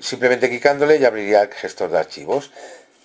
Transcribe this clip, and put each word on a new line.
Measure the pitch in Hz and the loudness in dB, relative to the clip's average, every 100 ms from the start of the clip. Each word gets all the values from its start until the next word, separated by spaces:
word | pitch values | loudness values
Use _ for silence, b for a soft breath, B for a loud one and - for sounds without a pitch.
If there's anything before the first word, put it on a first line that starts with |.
simplemente | - 123 123 123 123 | -12 -2 0 2 0
clicándole | 123 143 143 147 156 | 0 0 2 2 4
ya | 127 | 4
abriría | 110 101 104 | 0 2 2
el | 104 | 2
gestor | - 92 - 90 | -4 -12 -8 -4
de | 82 | -2
archivos. | 80 - 76 131 - B B B B _ | -4 -10 -6 -6 -6 B B B B _